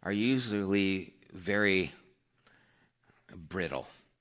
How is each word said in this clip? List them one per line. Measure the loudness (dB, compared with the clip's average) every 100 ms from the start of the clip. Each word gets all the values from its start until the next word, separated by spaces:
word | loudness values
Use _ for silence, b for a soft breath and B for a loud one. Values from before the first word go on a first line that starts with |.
are | -2
usually | 0 2 0 0 -2 2 2 2 0 -6 -18 -20
very | -12 -2 2 4 4 0 -6 -20 _ _ _ b b b b b _ _ _ _
brittle. | -18 -8 -4 -2 -4 -8 -18 _ _